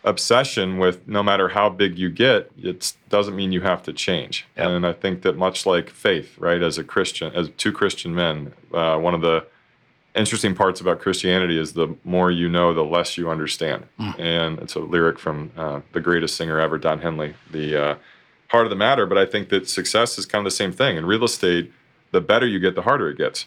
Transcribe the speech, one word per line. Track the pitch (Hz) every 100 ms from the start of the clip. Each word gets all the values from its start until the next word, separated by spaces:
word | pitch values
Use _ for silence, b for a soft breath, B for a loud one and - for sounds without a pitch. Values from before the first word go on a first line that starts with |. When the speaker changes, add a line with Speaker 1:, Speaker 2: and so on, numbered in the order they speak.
Speaker 1:
obsession | 104 95 - 120 139 - 92 92
with | 92 90 -
no | 104
matter | 101 98 90
how | 104 104
big | 92 101 87
you | 90
get, | 82 127 107 - -
it | 92 90 - - _
doesn't | 101 101
mean | 98 95
you | 92
have | 95 90
to | -
change. | - - 85 67 - - -
Speaker 2:
Yep. | 90
Speaker 1:
And | 87 87
I |
think | 82 98 90
that | 95 85
much | 92 90 98
like | 87 82
faith, | - 107 85 - -
right, | 87 87
as | 85 82
a |
Christian, | - - 90 - 80
as | 87 78 -
two | -
Christian | - 101 - 87
men, | 85 85 76 71 - _
uh, | 85 82 78
one | 85
of | 85
the | 85 82 - b b b b _ _
interesting | - 107 113 107
parts | 87 95 92
about | 90 85
Christianity | 98 90 95 92 90 80
is | 78
the | 82 80 80
more | - 90 90
you | 87 87
know, | 87 87
the | 80
less | 78 87 85 -
you | 82
understand. | 80 76 - 80 57 - -
Speaker 2:
Mm. | 104 -
Speaker 1:
And | 85 85 82 80
it's | 82
a | -
lyric | 80 87 82 80
from, | 82 76 78 82
uh, | 78 71 -
the | 87
greatest | 85 85 80 -
singer | 82 78
ever, | 80 78
Don | 78 76
Henley, | 82 78 76 76 -
the, | 78 76 73
uh, | 73 73 b b b b _
heart | 117 113
of |
the | 95
matter. | 110 139 95
But | 98
I |
think | 95 107 98
that | 98 92
success | - 92 107 117 -
is | 92
kind | 107 101
of |
the |
same | - 98
thing. | 87 135 85
In | 80
real | 110
estate, | 117 - 92 85 - b b b _
the | 92
better | 82 113 123
you | 95
get, | 92
the | 90
harder | 98 135 82
it | 71
gets. | 76 -